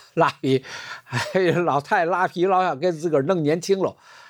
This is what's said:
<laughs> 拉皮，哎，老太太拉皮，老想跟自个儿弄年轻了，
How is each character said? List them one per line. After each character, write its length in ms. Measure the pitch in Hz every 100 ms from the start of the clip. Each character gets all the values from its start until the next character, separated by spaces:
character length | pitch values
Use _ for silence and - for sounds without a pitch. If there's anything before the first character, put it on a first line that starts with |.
<laughs> 120 | -
拉 160 | 165 147
皮， 340 | - 139 131 - - - - -
哎， 360 | 123 - 190 180
老 280 | 160 165 139
太 160 | - 202
太 40 | 170
拉 220 | 180 185
皮， 180 | 170 185
老 160 | 185
想 180 | 185 135
跟 160 | 180 160
自 140 | 170
个 80 | 147
儿 60 |
弄 180 | 139 185
年 180 | 147 170
轻 200 | 180 190
了， 180 | 151 - - -